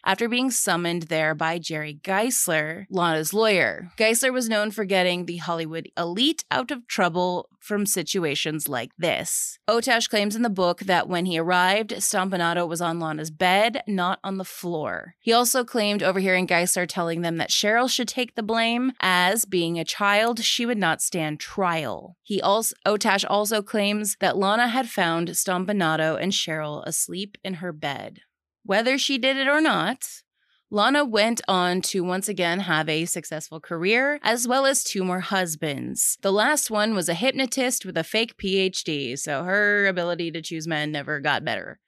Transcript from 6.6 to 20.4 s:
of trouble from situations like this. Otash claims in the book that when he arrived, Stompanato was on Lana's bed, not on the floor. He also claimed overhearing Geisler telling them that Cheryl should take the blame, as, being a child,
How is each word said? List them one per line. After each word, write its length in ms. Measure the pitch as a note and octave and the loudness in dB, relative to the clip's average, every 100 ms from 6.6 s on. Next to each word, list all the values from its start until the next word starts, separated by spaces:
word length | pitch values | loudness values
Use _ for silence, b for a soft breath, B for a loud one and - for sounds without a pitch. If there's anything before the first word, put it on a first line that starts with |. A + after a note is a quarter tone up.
| B3+ | 0
of 160 | C#4 A#3+ | -8 -8
trouble 600 | - F3+ E3 F3+ F3+ - _ | 0 2 2 0 -2 -6 _
from 260 | - G#3 G3+ | -4 -2 0
situations 840 | - D#3+ - D#3 C#3+ D#3+ D#3 D3 | -2 -2 -2 0 0 -2 -4 -4
like 240 | C3 A2+ - | -4 -6 -2
this. 600 | E3 A2+ - - - - - | 0 0 -2 -4 -4 -6 0
Otash 400 | A#3 A#3 A#3 - | 2 4 2 2
claims 260 | G#3+ G#3 G#3+ | 2 0 0
in 60 | |
the 80 | A#3+ | -2
book 300 | F#3+ F3+ F3 | 2 0 0
that 260 | G3 F3 - | 2 2 2
when 200 | F3+ F3+ | -2 0
he 100 | E3 | 0
arrived, 540 | E3 F3+ F3+ G3+ G#3+ | 2 4 4 2 0
Stompanato 760 | G#3+ - G3+ F#3+ F#3 E3+ E3+ F3 | -2 -2 0 0 0 0 2 -2
was 140 | E3 | -2
on 180 | F3 E3+ | -2 -2
Lana's 300 | D#3+ D3+ D#3+ | -4 -4 -8
bed, 540 | D#3 F3+ F#3+ A3 A#3 - | 0 4 4 4 0 -2
not 320 | G3 F3+ F#3 | 0 0 -2
on 140 | G3 F#3+ | -4 -6
the 60 | |
floor. 720 | F#3 - F3 E3+ C3 F2 - - | -8 -10 -6 -4 -4 -6 -10 -8
He 100 | - | 2
also 320 | A3+ A#3+ C4 | 4 4 2
claimed 380 | A#3+ A#3+ G#3 G3+ | 0 0 0 2
overhearing 460 | F3 F#3+ F#3+ F3+ F#3 | 0 2 2 2 2
Geisler 400 | F3 F3+ - F3 | 2 2 0 -2
telling 340 | - E3+ E3+ | -2 -2 -2
them 160 | E3+ E3 | -2 -2
that 140 | - | 0
Cheryl 380 | - G#3 A3+ B3+ | 0 2 2 2
should 180 | - A#3+ | 0 -2
take 260 | - B3 - | -4 -4 -4
the 80 | |
blame, 500 | G#3+ A3+ A3+ A#3+ B3+ B3+ | -2 0 0 0 -2 0
as, 460 | F#3 F3+ F3+ A3+ G3+ | 2 4 4 2 0
being 320 | F#3 E3+ E3+ | 0 0 -2
a 80 | D#3+ | -4
child, 580 | - G3+ G3+ A3+ A#3 | -2 2 4 2 0